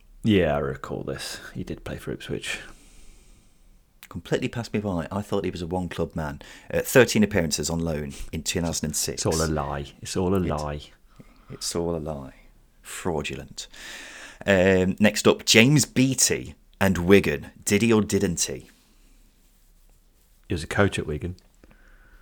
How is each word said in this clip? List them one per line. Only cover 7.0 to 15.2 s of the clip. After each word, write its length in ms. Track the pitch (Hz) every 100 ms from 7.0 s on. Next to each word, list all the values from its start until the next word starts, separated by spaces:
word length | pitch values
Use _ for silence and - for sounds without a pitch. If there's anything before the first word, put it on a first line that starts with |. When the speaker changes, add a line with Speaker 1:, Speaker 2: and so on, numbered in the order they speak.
| 113 117
Speaker 2:
appearances 460 | 104 98 80 82 73
on 100 | 82
loan 340 | 82 76 71 - -
in 120 | 80
two 180 | - 90
thousand 260 | 85 80 76
and 80 | -
six. 300 | - 64 -
Speaker 1:
It's 140 | 80
all 60 | 80
a 20 |
lie. 360 | 76 71 71 69 -
It's 160 | - 95
all 160 | 90 98
a 60 |
Speaker 2:
It's 80 | 85
Speaker 1:
lie. 320 | 76 76 76 - _ _ - - _ -
Speaker 2:
It's 260 | - - 85
all 200 | 85 82
a 40 |
lie. 340 | 76 71 65 - - _ _ _
Fraudulent. 840 | - - 92 76 71 71 67 - - - - - - - - - -
Um, 500 | 95 95 92 92 -
next 280 | 104 -